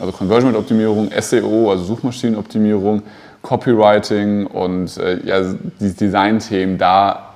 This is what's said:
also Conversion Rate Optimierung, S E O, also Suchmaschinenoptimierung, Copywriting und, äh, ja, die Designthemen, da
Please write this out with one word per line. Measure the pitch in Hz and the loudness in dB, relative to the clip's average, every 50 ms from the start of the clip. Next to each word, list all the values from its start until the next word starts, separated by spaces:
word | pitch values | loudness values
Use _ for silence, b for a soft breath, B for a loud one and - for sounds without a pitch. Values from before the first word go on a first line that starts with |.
also | 90 92 | -8 -8
Conversion | 95 - 101 92 110 120 127 131 | -6 -4 0 2 2 4 4 4
Rate | 110 107 | 2 0
Optimierung, | 104 - 117 110 110 110 104 107 107 98 | 0 0 0 2 2 2 2 0 0 -2
S | - 107 - - | -2 -4 -2 0
E | 127 113 | 0 0
O, | 104 104 110 113 113 101 | 2 2 2 2 2 2
also | 95 92 87 | 2 0 -2
Suchmaschinenoptimierung, | 92 113 117 - 123 117 - - 117 110 104 101 - - 110 107 107 107 98 95 104 107 104 107 B B B B B B B | -4 -6 -4 -4 -6 -6 -4 -4 -2 -2 -4 -6 -6 -2 0 0 2 2 0 0 0 -2 -2 -4 B B B B B B B
Copywriting | - - 123 - - 135 117 107 107 104 107 104 104 - 107 104 104 104 101 101 98 | -6 -4 -4 -2 0 0 2 4 6 6 4 4 2 0 -2 -2 0 0 -2 -2 -4
und, | - - 92 92 90 92 92 90 85 - | -4 -6 -4 -4 -2 -2 -4 -4 -6 -6
äh, | - - 92 92 85 - | -6 -4 -4 -4 -4 -2
ja, | - 95 95 92 92 95 - - 85 - - | -2 0 0 0 -2 -4 -6 -10 -12 -8 -4
die | 104 98 87 | -4 -4 -2
Designthemen, | - 104 98 95 101 98 104 110 110 101 - 107 95 95 95 92 87 | -2 -2 0 2 2 2 2 2 0 -2 -2 -2 -2 0 0 0 0
da | 92 90 92 98 101 98 - - - - - | 2 2 4 4 4 2 0 -4 -10 -20 -20